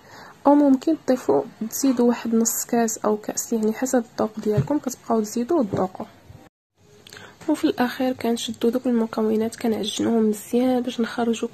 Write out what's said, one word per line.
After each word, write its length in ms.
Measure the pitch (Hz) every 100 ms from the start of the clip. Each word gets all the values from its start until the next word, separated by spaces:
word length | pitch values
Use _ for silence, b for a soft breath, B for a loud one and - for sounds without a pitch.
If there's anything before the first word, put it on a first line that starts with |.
| B B B - -
او 80 | 294
ممكن 400 | 285 262 - 311 -
تضيفوا 360 | 254 - 285 277 - 220
تزيدوا 380 | - 269 247 240
واحد 280 | 240 233 226
نص 300 | 226 - -
كاس 320 | 240 226 -
او 200 | 214 214
كاس، 360 | - - -
يعني 200 | 233 214
حسب 300 | 220 262 254 233
الذوق 260 | - 220 -
ديالكم 380 | 214 208 143 294
كتبقاو 440 | 254 - - 226
تزيدوا 380 | 214 233 240 349
وتذوقوا. 460 | 208 190 185 - - - - - - _ _ _ _ - B B B - -
وفي 140 | 294
الاخير 500 | 311 - 247 - 254
كنشدوا 560 | 254 226 233 - 220 233
دوك 180 | 247 254
المكونات 680 | 233 220 - 220 220 220 -
كنعجنوهم 720 | 240 208 208 - 208 226 220
مزيان 520 | 208 - 240 254 254
باش 200 | 247 240
نخرجوا 480 | 226 - 233 226 233